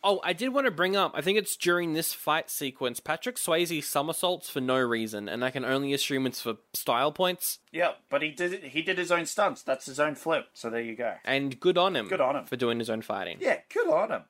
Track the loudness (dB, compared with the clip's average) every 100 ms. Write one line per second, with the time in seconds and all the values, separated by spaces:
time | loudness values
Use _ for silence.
0 | 4 2 0 0 0 2 0 2 2 4
1 | 2 2 2 2 0 0 2 2 2 0
2 | -2 -2 0 0 0 -4 -6 -2 -4 -4
3 | -4 -4 -2 -4 0 2 2 -2 -2 -2
4 | 0 0 0 0 -4 -4 2 4 4 2
5 | 0 -4 -4 -2 -2 -2 0 0 0 -2
6 | 0 0 -2 -4 -6 -6 _ -8 0 2
7 | 2 2 0 0 -6 -6 _ 0 0 0
8 | _ -2 -2 -2 -4 -4 -6 -4 -2 -2
9 | 2 0 0 0 0 0 -4 -4 -4 0
10 | 0 0 0 0 -2 -10 -6 -4 -6 -4
11 | -4 -4 -2 0 0 0 2 4 4 2
12 | -2 2 2 0 -4 -2 0 0 0 -4
13 | -2 -4 -4 -4 0 -2 -2 -2 2 2
14 | 2 -4